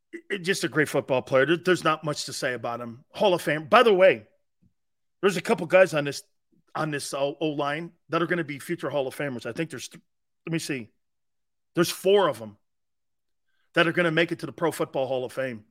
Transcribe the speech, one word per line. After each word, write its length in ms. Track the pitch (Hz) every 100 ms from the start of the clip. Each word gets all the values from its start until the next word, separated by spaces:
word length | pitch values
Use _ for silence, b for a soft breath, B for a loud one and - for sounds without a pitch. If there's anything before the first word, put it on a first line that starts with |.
| _ - -
it, 100 | 202
just 240 | 170 196
a 60 | 165
great 180 | 143 143
football 340 | 147 - 131
player. 240 | - 131 139
There, 120 | 170
there's 260 | - 175
not 220 | 165 156 156
much 180 | 147 -
to 40 |
say 220 | 135 139
about 260 | 123 120 120
him. 240 | 120 120 _
Hall 240 | - 208
of 80 | 175
Fame. 240 | - 151 151
By 180 | 214
the 100 | 233
way, 340 | 190 190 120 107 _ _ _ _ _ _ _ _ _
there's 160 | 190 175
a 60 |
couple 240 | 170 220 175
guys 260 | 185 190
on 120 | 156 143
this, 180 | 139 - _ _ _ _
on 180 | - 156
this 220 | 143 -
O, 220 | 139 143 151
O-line 500 | 160 147 143 147 170 - -
that 120 | 160
are 60 | 165
gonna 180 | 175 147
be 140 | 143
future 300 | - 170 156
Hall 180 | 143 131
of 80 | -
Famers. 300 | 147 120 120
I 60 |
think 200 | 113 165
there's 180 | 127 -
th-, 120 | - _ _ _ _ -
let 80 |
me 60 | 165
see. 300 | - 139 110 _ _ _ _ _ _ _ _ -
There's 140 | 175
four 400 | - 190 202 175
of 120 | 117
'em 140 | 110 98 _ _ _ _ _ _ _ _ _ _ _
that 140 | - 165
are 40 |
gonna 200 | 170 170
make 200 | 160 170
it 80 | 170
to 60 | 165
the 80 |
Pro 180 | - 170
Football 360 | 139 160 151 127
Hall 180 | 131 123
of 80 |
Fame. 320 | - 131 113 -